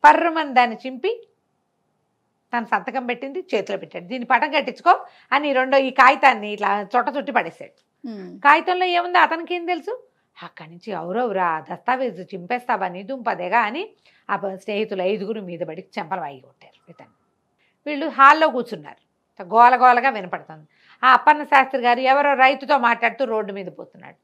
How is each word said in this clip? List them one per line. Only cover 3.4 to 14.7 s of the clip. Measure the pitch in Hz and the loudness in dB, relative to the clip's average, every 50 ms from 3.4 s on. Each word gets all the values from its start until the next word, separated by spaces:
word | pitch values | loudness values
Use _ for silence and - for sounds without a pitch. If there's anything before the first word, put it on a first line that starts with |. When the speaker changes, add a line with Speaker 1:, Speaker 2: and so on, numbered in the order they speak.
| 370 _ - | -8 _ -4
Speaker 1:
చేతిలో | 220 196 - 202 190 | -4 -4 -4 -8 -10
పెట్టాడు. | 190 151 - 175 175 | -10 -12 -14 -14 -12
"దీన్ని | 175 233 262 240 | -10 -10 -10 -4
పటం | - 262 233 277 302 | -2 0 0 0 0
కట్టించుకో" | 269 302 277 262 - - - 339 - - - - _ _ _ _ - | -2 -2 -2 -4 -10 -2 4 4 4 4 2 -16 _ _ _ _ -2
అని | 285 294 294 277 | -2 0 2 0
రెండో | 254 262 262 262 269 | 0 0 2 2 2
ఈ | 269 262 | 2 0
కాగితాన్ని | 254 - 254 254 285 277 - 277 247 214 208 208 208 | 4 6 6 6 6 6 4 4 4 4 -4 -10 -8
ఇట్లా | 208 208 196 202 208 208 | -4 -2 -2 -2 -2 -4
చొట్ట | 196 - 247 233 - 240 | -2 -2 -2 -2 -2 -4
చుట్టి | 285 262 - 240 | -6 -6 -2 -2
పడేశాడు. | 185 175 160 - _ - - _ _ _ _ _ _ _ 247 | -2 -2 -2 -10 _ -20 -20 _ _ _ _ _ _ _ -14
Speaker 2:
హ్మ్. | 220 202 190 180 175 196 | -14 -14 -14 -16 -18 -2
Speaker 1:
కాగితంలో | - 285 294 320 330 359 359 359 370 | 4 4 4 4 4 -2 -2 0 0
ఏముందో | 359 349 349 349 359 359 359 | 0 0 -2 -2 0 2 2
అతనికి | 330 - 320 330 339 330 349 | 2 2 0 -4 -6 -6 -8
ఏం | 349 339 | -8 -4
తెలుసు? | 330 359 330 - - 480 508 - _ _ _ _ _ _ - 175 | -4 -6 -6 -6 -10 -12 -12 -14 _ _ _ _ _ _ -20 -20
అక్కడి | 165 _ - 165 156 | -20 _ -20 -20 -20
నుంచి, | 170 175 _ 220 196 | -20 -18 _ -10 -10
"అవురవురా, | 170 160 175 190 226 254 240 196 190 180 175 160 156 | -8 -8 -6 -4 -4 -4 -2 -2 -2 -2 -2 -2 -4
దస్తావేజు | 147 - 180 175 _ - 254 254 269 240 185 165 185 | -8 -10 -14 -8 _ -2 -2 -2 -2 -6 -6 -10 -16
చింపేస్తావా | - - 185 175 180 247 247 240 - 240 196 190 180 | -14 -14 -14 -8 -6 -6 -6 -2 -4 -4 -2 -2 -6
నీ | 175 180 202 | -8 -10 -12
దుంపదేగా" | 190 269 262 233 233 202 165 175 180 196 240 | -12 -12 -8 -6 -6 -6 -4 -4 0 0 0
అని | 233 208 226 311 392 440 _ _ _ _ _ _ _ - | 0 0 -4 -8 -10 -10 _ _ _ _ _ _ _ -8
ఆ | 202 | -6
ప-, | 190 - 196 190 | -6 -6 -8 -10
స్నేహితులు | 185 - - | -10 -10 -6